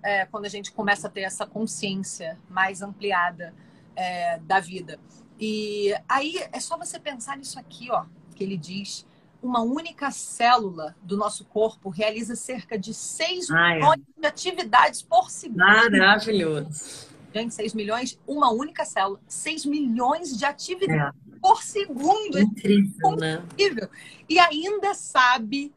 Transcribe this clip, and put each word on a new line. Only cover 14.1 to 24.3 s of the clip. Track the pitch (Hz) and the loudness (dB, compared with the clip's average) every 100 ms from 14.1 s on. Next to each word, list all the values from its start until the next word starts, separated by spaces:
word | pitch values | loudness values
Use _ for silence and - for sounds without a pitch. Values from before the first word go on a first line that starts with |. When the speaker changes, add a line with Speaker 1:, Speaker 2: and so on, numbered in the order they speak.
| - | -4
Speaker 1:
de | 302 | -4
atividades | - 370 359 240 240 302 - | -2 -6 -6 4 6 6 2
por | - 339 - | 2 2 2
segundo." | - 320 214 | -10 -8 4
Speaker 2:
Maravilhoso. | 185 214 233 196 190 208 220 208 160 151 151 151 - - - - - | 6 8 6 6 6 6 4 0 0 -2 -6 -12 -14 -16 -18 -20 -10
Speaker 1:
Gente, | 214 233 | -6 -6
seis | - 220 | -6 -6
milhões, | 220 208 226 254 - - | -4 -4 -4 -4 -10 -8
uma | 294 254 | 2 2
única | 226 302 - 302 | 2 -4 -6 -2
célula, | - 190 196 _ | 0 0 -2 _
seis | - 302 320 285 | -8 -6 -4 -2
milhões | 302 269 226 247 320 349 233 | 0 0 2 2 0 -2 -2
de | 277 | -2
atividades | 294 - 359 392 156 143 - | -2 -8 -2 0 2 0 -4
Speaker 2:
É. | - - | -20 0
Speaker 1:
por | - - | 4 4
segundo. | - 415 392 254 294 415 415 190 | 2 -4 -4 -2 2 2 2 2
Speaker 2:
Incrível, | 208 - 196 202 196 - - | 2 2 4 6 4 2 2
Speaker 1:
É | 160 | 2
Speaker 2:
né? | 160 160 175 | -2 -4 -8
Speaker 1:
incrível. | - 403 240 190 - - - | 0 0 0 -10 -14 -20 -20
E | - | 2